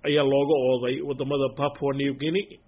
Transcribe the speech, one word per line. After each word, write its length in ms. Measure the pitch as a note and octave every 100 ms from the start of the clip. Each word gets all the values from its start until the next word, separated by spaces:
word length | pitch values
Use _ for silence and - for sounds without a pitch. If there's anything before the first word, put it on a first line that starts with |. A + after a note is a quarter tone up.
ayaa 240 | D3 D3
looga 320 | C#3 C#3 C#3+ D3+
ooday 360 | B2+ B2+ B2 C3
waddamada 440 | C#3+ C3 C3+ C#3+ C3+
Papua 380 | C3 C#3+ C#3+ C#3+
New 200 | C#3 C#3
Guinea 440 | C3+ D3+ F3+ G#3 -